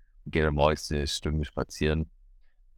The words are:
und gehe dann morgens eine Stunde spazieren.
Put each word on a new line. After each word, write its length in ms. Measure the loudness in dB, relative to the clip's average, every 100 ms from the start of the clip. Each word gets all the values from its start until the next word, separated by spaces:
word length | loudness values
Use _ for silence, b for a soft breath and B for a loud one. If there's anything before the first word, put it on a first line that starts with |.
| -20 -18
und 80 | -4
gehe 100 | 0
dann 120 | 2
morgens 360 | 4 2 2 -2
eine 160 | -4 -2
Stunde 380 | -4 -2 -2
spazieren. 680 | -4 -6 -8 -2 0 0 -2 -10 -20 -20 -20 _ -20